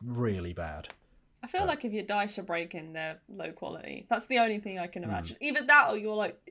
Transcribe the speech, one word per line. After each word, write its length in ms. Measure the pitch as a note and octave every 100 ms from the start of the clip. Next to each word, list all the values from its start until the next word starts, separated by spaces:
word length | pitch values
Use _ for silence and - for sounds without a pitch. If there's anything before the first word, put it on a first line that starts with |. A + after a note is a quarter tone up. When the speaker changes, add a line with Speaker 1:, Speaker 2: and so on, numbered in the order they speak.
| A#2
Speaker 1:
really 480 | A#2+ A#2 F#2+ F2
bad. 360 | F2 E2 D2+ - - _ _ _ _
Speaker 2:
I 40 | B3
feel 140 | F#4
Speaker 1:
But 60 | F#4+
Speaker 2:
like 140 | D4 A#3+
if 60 |
your 100 | G#3+
dice 340 | G3+ G#3 G#3 G3+
are 40 |
breaking, 500 | G3 E3+ E3+ F3 D#3+
they're 260 | D#3+ D#3+ D#3+ -
low 240 | G3 D#3+
quality. 540 | - - - - C#2 -
That's 180 | A3+ -
the 100 | A#3+
only 200 | A3+ G#3
thing 180 | G3+ F#3+
I 80 | F3+
can 160 | F3+
Speaker 1:
Hmm. 60 | F3
Speaker 2:
imagine. 280 | G#2 E2 -
Either 220 | D4 C#4+
that 260 | C4 D4 A#3
or 80 | G#3+
you're, 180 | G#3+ G#3+
like, 240 | G3+ - -